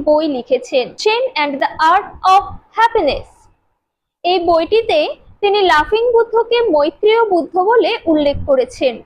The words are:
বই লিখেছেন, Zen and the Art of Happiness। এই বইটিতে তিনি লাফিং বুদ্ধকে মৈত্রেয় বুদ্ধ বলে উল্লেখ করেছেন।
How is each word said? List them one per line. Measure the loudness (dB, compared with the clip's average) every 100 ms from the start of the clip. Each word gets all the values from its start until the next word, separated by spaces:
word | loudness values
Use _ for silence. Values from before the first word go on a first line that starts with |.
| 0
বই | 0 0 -6
লিখেছেন, | -4 -4 -2 -4 -4 -4
Zen | -2 -2 -2 -4
and | -4 -2
the | -6 0 2
Art | 2 -2 -4 2
of | 2 2 -8 -10 0
Happiness। | 0 2 0 -2 -8 _ _ _ _ _ _ _ _ _
এই | -2 0 0
বইটিতে | 0 0 -2 0 -2 -2 -6 -18 -6
তিনি | -2 0 2
লাফিং | 2 0 0 2 0
বুদ্ধকে | 2 0 0 0 2
মৈত্রেয় | 2 0 0 2 2 2
বুদ্ধ | 0 -2 -2 2
বলে | 2 2 -2 0
উল্লেখ | 0 0 -2 0
করেছেন। | 0 -2 -2 -4 -4